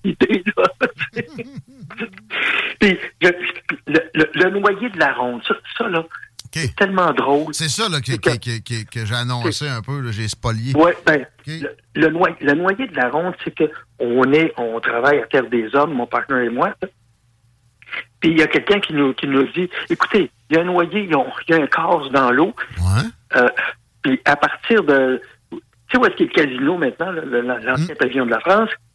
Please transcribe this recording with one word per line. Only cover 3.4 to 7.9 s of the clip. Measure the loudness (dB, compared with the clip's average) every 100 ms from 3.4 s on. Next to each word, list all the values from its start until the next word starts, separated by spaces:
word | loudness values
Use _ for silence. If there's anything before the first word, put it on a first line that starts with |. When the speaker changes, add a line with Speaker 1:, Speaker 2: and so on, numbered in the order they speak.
| -4 -8 -8 -10 0
Speaker 1:
le, | 0 0
le, | 0 0
le | 2 2 2
noyé | 0 0 -4
de | -2
la | 0
ronde, | 0 -4 -4 -4
ça, | -6 -6 -6
ça, | -4
là, | -4 -6 -12 -20 -20 -10
Speaker 2:
Ok. | -6
Speaker 1:
C'est | -4 0
tellement | 0 2 2
drôle. | 2 2 2 0
Speaker 2:
C'est | -4 -4
ça, | -2
là, | -2